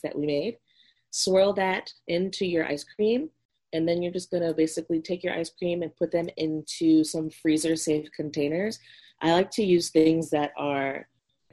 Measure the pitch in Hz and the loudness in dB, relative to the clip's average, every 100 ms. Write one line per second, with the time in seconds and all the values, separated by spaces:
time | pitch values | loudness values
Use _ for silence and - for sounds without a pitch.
0 | 151 - 147 143 196 - _ _ _ _ | -8 -4 -2 -2 -4 -8 _ _ _ _
1 | _ - 190 190 196 196 190 190 - - | _ -4 2 4 4 2 0 -2 -6 -14
2 | - 170 190 - 185 165 - 147 - - | -4 -2 -2 -2 -2 0 0 -4 -8 -2
3 | 214 247 311 _ _ _ _ 165 165 175 | 0 0 -4 _ _ _ _ -2 0 0
4 | 175 180 - 180 165 160 160 170 160 165 | -2 -6 -4 -2 -2 0 0 -2 -4 -4
5 | 160 180 180 - 165 - 175 175 160 - | -4 -6 -4 -4 -6 -6 -4 -2 -4 -4
6 | 165 170 170 - 160 156 151 - 160 156 | -2 -2 -2 -4 -4 -4 -6 0 4 6
7 | 156 165 156 - 160 156 160 160 165 151 | 4 -2 -6 -4 0 2 2 -2 0 -2
8 | 151 - 151 151 143 170 208 220 - - | -4 -8 -8 -2 -2 -2 -4 -6 -14 -20
9 | - - 160 170 190 - 196 175 - 160 | -20 -4 2 4 2 0 4 4 4 4
10 | 160 165 156 151 147 - 143 139 135 - | 6 4 0 -2 -2 -4 -4 -2 -2 -6
11 | - _ _ _ _ | -12 _ _ _ _